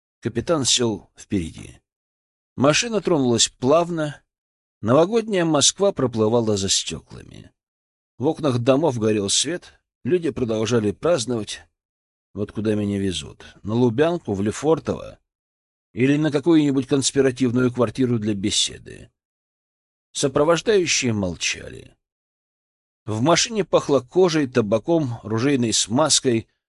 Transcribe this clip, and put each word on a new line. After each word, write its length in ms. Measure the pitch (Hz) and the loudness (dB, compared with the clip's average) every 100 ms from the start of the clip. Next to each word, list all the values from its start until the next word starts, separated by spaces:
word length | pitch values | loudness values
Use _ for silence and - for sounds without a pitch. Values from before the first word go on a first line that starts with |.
| _ _ | _ _
Капитан 460 | 117 113 117 165 127 | -8 -6 -2 -2 0
сел 440 | - 120 101 - _ | 0 0 -2 -10 _
впереди. 640 | - 101 80 55 50 62 _ _ _ _ _ _ _ - | -6 -4 -4 -10 -20 -20 _ _ _ _ _ _ _ -2
Машина 440 | 131 151 240 220 | 0 2 0 -2
тронулась 460 | - 165 127 117 - | 0 2 2 2 0
плавно. 720 | - 127 156 175 170 151 139 _ _ _ _ _ _ | -2 2 2 2 -4 -6 -10 _ _ _ _ _ _
Новогодняя 640 | 101 131 175 226 220 196 165 | 2 4 4 2 0 0 2
Москва 480 | 156 - - 202 | 2 2 2 0
проплывала 640 | 190 131 117 107 120 110 104 | 2 -2 0 2 2 0 -2
за 100 | 95 | -2
стеклами. 840 | - - 76 - 60 50 50 53 _ _ _ _ _ _ _ | -4 -4 -10 -14 -20 -20 -20 -20 _ _ _ _ _ _ _
В 100 | 131 | -4
окнах 320 | 156 156 120 | -2 -2 0
домов 400 | 117 135 160 123 | 2 2 2 0
горел 300 | 107 107 98 | 0 0 0
свет, 500 | - 131 170 - _ _ _ | -2 -2 -6 -12 _ _ _
люди 280 | 117 180 165 | -2 -2 -2
продолжали 600 | 123 123 110 110 120 104 | -4 -2 -2 0 0 0
праздновать. 720 | 95 151 170 110 120 104 - - _ _ _ _ _ _ | -2 0 0 -2 -4 -6 -12 -18 _ _ _ _ _ _
Вот 180 | 95 104 | -8 -8
куда 240 | - 107 107 | -4 -2 -2
меня 240 | 101 101 | -2 -2
везут. 460 | 98 82 73 - - - | -2 -4 -10 -16 -20 -16
На 100 | 92 | -4
Лубянку, 600 | 117 123 113 156 175 - | 0 2 2 0 0 -4
в 80 | 98 | -2
Лефортово 800 | 104 - 143 160 - 90 - - _ _ _ _ _ _ _ | -2 -2 0 0 -2 -6 -10 -18 _ _ _ _ _ _ _
или 220 | - 131 147 | 0 2 2
на 140 | 151 | 0
какую-нибудь 560 | 143 156 160 147 135 131 | 0 4 4 4 0 0
конспиративную 840 | 143 131 139 135 123 127 120 127 | 0 0 2 2 2 0 2 0
квартиру 460 | 123 117 110 127 120 | 2 -2 0 0 0
для 160 | 104 | 0
беседы. 800 | 104 98 - - - 58 52 - _ _ _ _ _ _ _ _ _ _ | -2 -2 -2 -2 -6 -18 -20 -20 _ _ _ _ _ _ _ _ _ _
Сопровождающие 1000 | - 139 143 147 165 - 208 165 - 127 | -4 -2 2 2 2 2 2 2 0 0
молчали. 840 | 107 95 80 - - - 55 - _ _ _ _ _ _ _ _ _ _ _ - | -2 -4 -4 -6 -6 -10 -18 -20 _ _ _ _ _ _ _ _ _ _ _ -8
В 160 | 107 | -2
машине 440 | 131 170 - 226 180 | 2 2 0 -2 0
пахло 340 | 170 - 139 | 0 2 0
кожей, 480 | - 175 185 160 139 | 0 2 2 2 0
табаком, 720 | 123 107 110 - 170 139 117 | 0 0 0 0 0 0 -6
ружейной 500 | 104 113 131 139 120 | -4 -2 0 2 0
смазкой, 760 | 101 - 117 151 - 135 117 - _ | -2 -2 0 2 2 2 0 -4 _